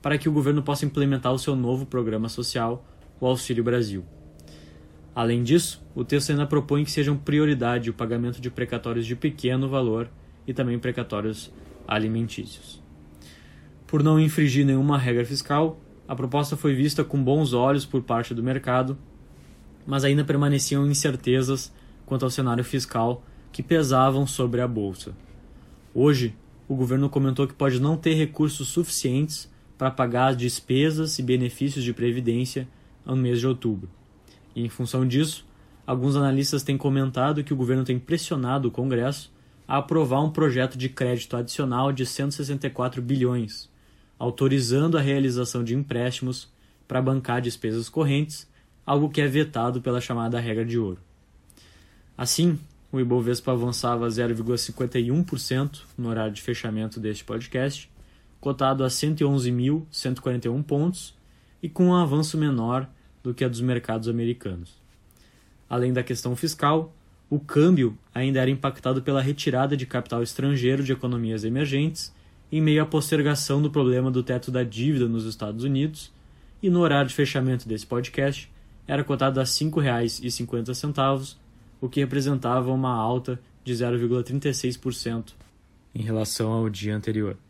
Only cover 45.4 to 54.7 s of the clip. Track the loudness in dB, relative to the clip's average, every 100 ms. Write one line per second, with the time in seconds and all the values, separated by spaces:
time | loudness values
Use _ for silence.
45.4 | -2 -4 -2 -2 -2 -2 -2 -2 -6 -6
46.4 | -10 _ _ _ _ -2 2 0 0 -2
47.4 | -2 -4 -4 -4 -4 0 2 2 0 -6
48.4 | -16 _ _ _ 0 2 2 2 2 2
49.4 | 0 0 -2 -2 -2 -2 -2 -4 -2 -2
50.4 | -2 -2 0 0 -2 -6 -14 _ _ -20
51.4 | _ -20 -20 -20 -20 -20 -20 -8 -4 2
52.4 | 2 2 -6 -20 -6 -2 2 2 2 -2
53.4 | 0 0 0 -2 -2 0 -2 0 -2 -2
54.4 | -2 -2 -4